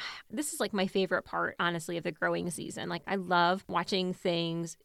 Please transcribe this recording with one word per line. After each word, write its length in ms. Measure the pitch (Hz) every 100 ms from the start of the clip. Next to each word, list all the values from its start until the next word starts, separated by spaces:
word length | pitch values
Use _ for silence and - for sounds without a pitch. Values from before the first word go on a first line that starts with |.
| -
<sighs> 180 | - -
this 240 | 214 302
is, 60 | 311
like, 140 | 208
my 140 | 202 190
favorite 360 | 196 185 185
part, 320 | - 170 170 -
honestly, 380 | 175 170 165 170
of 60 |
the 80 | 170
growing 380 | 170 175 170 175
season. 400 | 170 - - 180
Like, 140 | 175 -
I 80 | 196
love 480 | 180 175 175 190 -
watching 460 | 175 175 190 185
things 640 | 180 185 170 170 165 170 -